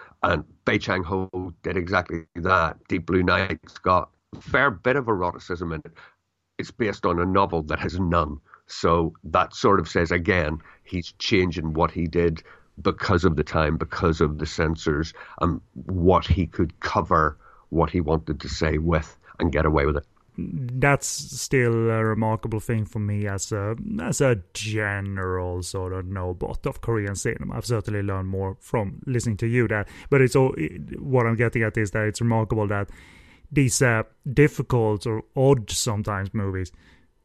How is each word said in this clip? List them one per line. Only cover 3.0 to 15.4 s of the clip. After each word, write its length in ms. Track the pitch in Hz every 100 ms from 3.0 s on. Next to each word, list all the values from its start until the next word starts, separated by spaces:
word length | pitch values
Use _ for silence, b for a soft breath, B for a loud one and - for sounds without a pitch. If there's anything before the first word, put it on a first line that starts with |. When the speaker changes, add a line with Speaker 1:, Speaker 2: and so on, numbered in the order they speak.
| 82
Speaker 1:
Blue 160 | 92
Night's 560 | 90 90 95 - - -
got 320 | 92 92 - _ _ -
a 40 |
fair 280 | - 127 139
bit 260 | 95 123 131
of 120 | 117
eroticism 640 | 101 90 - - 87 87
in 80 | 80 -
it. 60 | - B B _ _ _ -
It's 120 | -
based 360 | - 110 95 95
on 120 | 85
a 60 |
novel 380 | 90 95 98 82
that 140 | 76 78
has 200 | 98 82
none. 400 | 90 85 76 76 b b b
So 480 | - 90 85 82 -
that 300 | - 90 90
sort 260 | - 117 98
of 80 | 80
says, 220 | - 85
again, 460 | 90 87 92 76 80 B B
he's 280 | - 92 - -
changing 540 | - 101 92 85 78
what 180 | 78 82
he 160 | 85 85
did 360 | 85 85 80 - B B -
because 420 | 80 - - 90
of 120 | 87 76
the 60 |
time, 360 | 76 82 78 78
because 420 | 78 - 87 80
of 180 | 78 76
the 80 | 76
censors, 680 | - 80 80 - 76 80 - B B